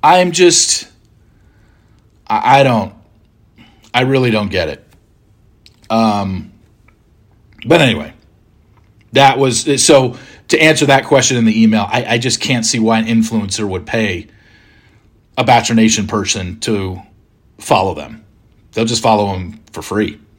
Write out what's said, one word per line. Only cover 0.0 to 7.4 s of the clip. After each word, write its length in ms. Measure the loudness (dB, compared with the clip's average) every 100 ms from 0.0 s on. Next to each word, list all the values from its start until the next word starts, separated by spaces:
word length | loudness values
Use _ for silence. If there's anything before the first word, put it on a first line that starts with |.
I'm 300 | 4 4 2
just, 560 | 4 4 4 0 -4 -8 _ _ _ _ _ _ _ _ _ _ _ _ _ _
I, 340 | -2 2 4
I 20 |
don't, 300 | 4 0 -4 -12 _ _ _ _ _ _ -20 _ _
I 80 | -2
really 280 | 0 2 2
don't 200 | 0 -2
get 180 | -4 -4
it. 180 | -8 _ _ _ _ _ _ _ _ _ _ _
Um, 640 | 0 0 0 -4 -8 -10 _ _ _ _ _ _ _ _ _